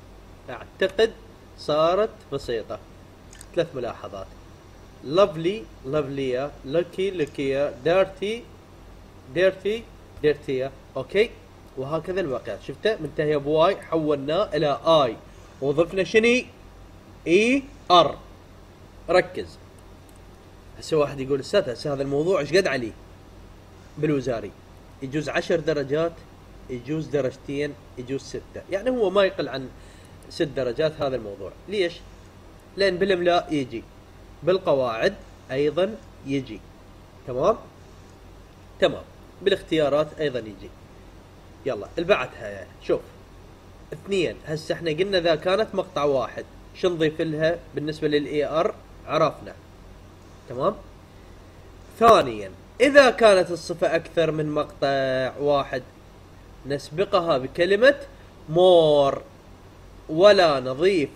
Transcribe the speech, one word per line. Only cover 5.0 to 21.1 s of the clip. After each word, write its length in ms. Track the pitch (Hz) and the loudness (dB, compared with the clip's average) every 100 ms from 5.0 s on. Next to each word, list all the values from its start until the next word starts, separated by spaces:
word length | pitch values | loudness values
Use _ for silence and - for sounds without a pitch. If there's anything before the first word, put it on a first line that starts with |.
لافلي، 600 | 123 170 202 160 165 220 - - 135 | -2 4 4 2 -4 -4 -10 -16 -6
لافلية، 640 | 151 135 139 135 123 143 - 131 | -4 -4 -4 -4 -4 -6 -10 -4
لوكي، 460 | 160 175 - 196 | -2 -2 -4 -4
لوكية، 640 | 180 143 - 135 135 143 123 | -2 -6 -4 -4 -2 -2 -2
ديرتي، 600 | 139 185 185 - 202 233 - - - - - - - - - | 0 2 2 -2 -6 -6 -10 -20 -20 -20 -20 -20 -20 -20 -8
ديرتي، 500 | 139 190 185 202 226 226 - - - | 2 2 2 -4 -4 -8 -20 -20 -2
ديرتية. 500 | 147 143 - 131 135 - - 135 | 0 0 -2 -4 -4 -10 -14 -10
أوكي؟ 320 | 127 196 233 - - - - - | -4 0 0 -2 -20 -20 -18 -10
وهكذا 440 | 131 160 165 185 | -6 -6 -4 -4
الواقع. 340 | 160 123 117 98 - | -4 -4 -6 -10 -10
شفته؟ 300 | 135 208 214 | -4 -2 -2
منتهية 360 | 147 - 151 151 | -6 -4 0 0
بواي، 380 | 139 156 175 196 | 0 4 4 2
حولناه 720 | - 165 151 143 135 170 208 151 | -2 -2 0 -2 -2 -2 -2 0
إلى 240 | 151 135 160 | 0 0 4
آي. 300 | 160 127 - - - - - | 4 4 -2 -12 -20 -20 -6
وضفنا 420 | 135 143 170 190 | -2 0 0 0
شني؟ 420 | 180 220 233 247 - - - - - - - - 156 | 2 4 4 2 -2 -14 -20 -20 -20 -20 -20 -8 2
إي 360 | 185 233 269 - - - | 4 4 2 -2 -10 4
آر. 260 | 170 143 - - - - - - - - - - | 6 6 0 -16 -20 -20 -20 -20 -20 -20 -14 0
ركز. 480 | 180 - - - - - - - - - - - - - - - - | 2 2 -4 -12 -14 -20 -20 -20 -20 -20 -20 -20 -20 -20 -20 -20 -16
هسه 180 | - 160 | -2 0
واحد 220 | 139 | 0